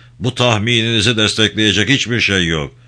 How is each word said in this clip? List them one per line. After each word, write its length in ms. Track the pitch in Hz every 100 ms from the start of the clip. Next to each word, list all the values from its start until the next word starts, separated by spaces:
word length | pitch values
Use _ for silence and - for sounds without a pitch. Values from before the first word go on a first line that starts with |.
| - -
"Bu 160 | - -
tahmininizi 840 | 123 107 110 120 113 117 104 110
destekleyecek 720 | 107 - 107 101 107 95 101
hiçbir 300 | 135 - 117
şey 280 | 98 98 85
yok. 280 | 80 69 -